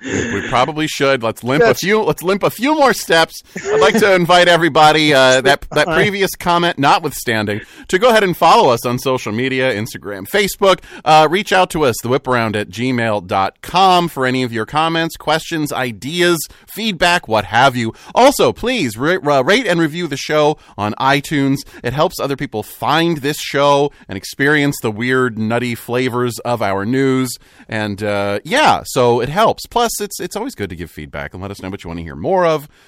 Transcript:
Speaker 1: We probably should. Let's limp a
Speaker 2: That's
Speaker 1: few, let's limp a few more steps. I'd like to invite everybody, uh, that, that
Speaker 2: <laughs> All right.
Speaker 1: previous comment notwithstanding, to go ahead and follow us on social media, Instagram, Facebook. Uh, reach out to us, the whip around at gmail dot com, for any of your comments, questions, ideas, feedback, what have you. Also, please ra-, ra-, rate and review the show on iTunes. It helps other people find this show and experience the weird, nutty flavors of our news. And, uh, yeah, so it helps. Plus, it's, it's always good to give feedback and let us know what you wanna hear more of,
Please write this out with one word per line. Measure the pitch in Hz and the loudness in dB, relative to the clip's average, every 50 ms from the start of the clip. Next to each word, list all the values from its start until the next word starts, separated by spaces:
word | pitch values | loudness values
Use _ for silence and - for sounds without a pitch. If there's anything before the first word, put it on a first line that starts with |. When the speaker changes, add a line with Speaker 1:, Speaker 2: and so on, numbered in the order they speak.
| 247 | -10
Speaker 1:
We | 269 285 - - 233 - 202 175 | -6 -6 -4 -4 -4 -6 -6 -4
probably | - - 120 131 160 151 156 156 | -2 0 0 0 0 -2 -4 -4
should. | 151 - - 139 139 135 127 113 | -4 -2 0 0 0 0 0 -2
Let's | 110 107 - 113 | -4 -6 -6 -4
limp | 120 135 151 - | -2 2 2 2
a | |
Speaker 2:
That's | - - - | 2 2 0
Speaker 1:
few, | 156 185 214 220 | 0 0 0 2
let's | 170 151 - - 156 | 0 0 -2 -2 -2
limp | 180 202 190 - | -2 0 0 0
a | 147 | -2
few | - - 233 285 311 | -2 -2 -2 0 2
more | 311 277 247 202 | 2 2 2 2
steps. | - - - 175 165 160 - - - - _ - 180 - | 0 -2 0 2 2 2 0 -2 -10 -20 _ -16 -10 -4
I'd | 392 427 440 | -2 0 2
like | - - 202 220 | 2 4 4 4
to | 208 202 190 | 4 4 4
invite | 180 175 160 180 175 175 | 4 4 4 6 6 6
everybody, | 175 170 160 170 160 131 160 151 156 156 156 151 151 143 | 6 4 4 2 2 4 6 6 6 6 4 4 4 4
uh, | 131 131 131 131 131 | 6 6 6 4 4
that, | 127 139 139 - - - | 4 2 0 0 -2 -2
that | - 151 - | 0 0 0
Speaker 2:
<laughs> | |
All | 175 160 | 2 2
right. | 185 | 0
Speaker 1:
previous | 208 208 196 202 190 175 - | 0 0 0 -2 -2 -2 -4
comment | - - 180 170 170 175 170 - - | -4 -2 0 0 2 0 0 0 2
notwithstanding, | 139 147 185 185 175 143 - - - 123 113 110 107 104 104 104 - - - - - - | 2 4 2 2 0 -4 -8 -6 -4 -2 -2 0 -2 -2 -4 -6 -10 -14 -20 -20 -6 -4
to | 185 180 | 0 2
go | 226 254 | 4 4
ahead | 220 220 202 | 4 4 4
and | 185 160 | 2 2
follow | - 175 160 196 233 202 139 | 2 4 6 6 6 6 4
us | 117 117 - | 2 0 -2
on | 123 120 120 | -4 -4 -2
social | - 135 131 123 - 113 | -2 -2 -2 -2 -4 -6
media, | 104 117 131 135 131 131 131 131 110 | -4 -4 -4 -2 -2 0 0 0 -2
Instagram, | 101 113 - - - - 95 101 95 98 | -2 -6 -8 -10 -12 -12 -12 -10 -10 -8
Facebook. | - - 208 208 185 - - 208 196 202 - - - - - - | -4 -2 -2 0 -2 -2 0 2 2 2 2 -2 -10 -20 -4 2
Uh, | 151 156 156 156 147 | 4 6 6 6 4
reach | 170 202 214 - | 2 0 0 0
out | 190 190 180 - | 2 2 2 0
to | - 160 151 | 0 0 0
us, | 127 107 - | 0 0 -2
the | - 117 | -2 -2
whip | 127 139 - | -2 -2 0
around | 131 127 120 113 110 104 | 0 0 0 0 0 -2
at | 104 104 - | -4 -6 -6
gmail | 95 110 123 131 127 120 113 113 104 104 87 | -6 -6 -4 -2 -2 0 0 0 -2 -2 -2
dot | 92 104 95 95 98 - _ | -2 -2 0 0 -2 -4 _
com, | - - - 180 196 190 180 180 175 | -10 -2 2 4 4 6 4 4 2
for | 170 - 139 131 | 0 -2 -2 -2
any | 127 127 131 127 | -2 0 -2 -2
of | 117 117 | -4 -4
your | 110 107 | -6 -6
comments, | - 143 151 160 165 165 165 165 165 - | -4 -2 -2 -2 0 -2 -2 -4 -4 -6
questions, | - - 156 151 160 - - 175 160 151 139 87 | -6 -4 -2 -2 -2 -2 -6 -6 -6 -4 -4 -4
ideas, | 98 131 123 110 92 101 139 165 175 175 175 175 151 - - - _ _ | -6 -6 -6 -8 -10 -10 -8 -2 0 2 2 2 0 -4 -8 -16 _ _
feedback, | - - 196 220 220 185 147 180 175 175 180 - | -16 -10 -6 -6 -6 -2 0 0 0 0 0 0
what | - 110 107 101 | -2 -2 -2 0
have | - 110 117 131 139 120 | 0 2 4 4 4 2
you. | 123 113 113 - - - - - | 0 -4 -6 -6 -10 -16 -4 2
Also, | - 247 285 - - 180 123 104 | 4 4 4 4 4 2 0 0
please | - - 240 262 233 156 117 101 | -2 -4 -4 -2 -2 -2 -4 -4
ra-, | 110 135 165 185 - | -2 -2 -2 -2 0
ra-, | - 147 143 135 | 0 2 2 2
rate | 127 156 202 262 247 | 4 2 2 2 2
and | 180 175 170 | 0 0 0
review | 165 151 151 175 180 | 0 0 -2 -4 -6
the | 156 143 | -6 -6
show | 127 - - 151 151 151 147 147 - _ - - | -8 -4 -2 0 2 2 2 0 -2 _ -14 -8
on | - 101 107 107 | -6 -4 -4 -4
iTunes. | - 131 135 143 143 139 - 156 143 139 135 135 127 - - - - - | 0 0 0 0 0 -2 -2 -2 0 0 0 -2 -2 -6 -12 -16 -10 -8
It | 123 123 | -4 -2
helps | 147 165 190 - - | 0 0 -2 -2 -4
other | - 139 139 | -6 -6 -4
people | 127 143 127 - 107 104 | -6 -8 -6 -6 -8 -8
find | - - - 113 123 147 160 165 170 165 | -10 -10 -6 -2 0 0 2 0 0 -2
this | 143 123 143 151 - | -2 -4 -4 -6 -6
show | - - - 139 143 143 143 143 147 - - _ - | -8 -4 -2 2 4 4 4 4 2 0 -4 _ -16
and | - 95 | -12 -12
experience | 98 - - - - 139 143 151 147 143 143 139 - | -12 -12 -10 -6 -2 0 2 2 2 2 0 -2 -2
the | - 113 | -4 -6
weird, | 107 104 120 127 131 131 127 123 107 | -4 -4 -2 -2 0 0 0 -2 -2
nutty | 107 110 107 117 120 123 120 117 | -4 -4 -2 -2 -2 -2 -4 -6
flavors | - - - 120 127 131 127 113 123 123 123 113 - | -10 -8 -4 -4 -2 -2 -2 -2 -2 -2 -4 -4 -6
of | - 120 120 110 | -4 -4 -4 -2
our | 110 98 98 98 98 | -2 -2 -2 -2 -2
news. | 110 131 135 139 135 131 131 131 123 - - _ _ _ - - | -2 0 0 2 2 0 0 -2 -4 -8 -12 _ _ _ -20 -12
And, | - 113 107 107 107 101 95 | -8 -6 -6 -4 -4 -6 -4
uh, | 107 104 101 101 101 101 101 104 - | -4 -4 -2 -2 -2 -2 -4 -6 -4
yeah, | 151 220 294 - - 101 69 - | -2 0 2 2 2 2 0 -2
so | - - 139 123 120 117 123 | -2 0 2 2 4 2 2
it | 117 131 | 0 -2
helps. | 151 202 226 - - - - | 0 2 2 2 0 -2 -8
Plus, | - - 233 240 214 - - | -6 -2 -2 -2 -2 -2 -6
it's, | 208 202 - - | -8 -8 -8 -10
it's | 175 180 - | -10 -8 -8
always | 202 233 277 - | -8 -10 -10 -8
good | - 101 87 | -8 -10 -8
to | 90 | -8
give | 82 85 78 | -10 -12 -12
feedback | - 78 76 69 - 76 69 76 - | -12 -14 -14 -12 -10 -10 -10 -10 -12
and | 92 | -12
let | 95 98 | -12 -12
us | 101 - | -12 -10
know | - 92 | -10 -10
what | 98 98 - | -10 -10 -10
you | 85 | -10
wanna | 85 87 82 | -10 -10 -10
hear | 82 67 | -10 -10
more | 71 95 151 190 185 175 | -8 -4 -2 0 2 2
of, | 165 156 147 143 - _ _ _ | 2 0 -2 -4 -10 _ _ _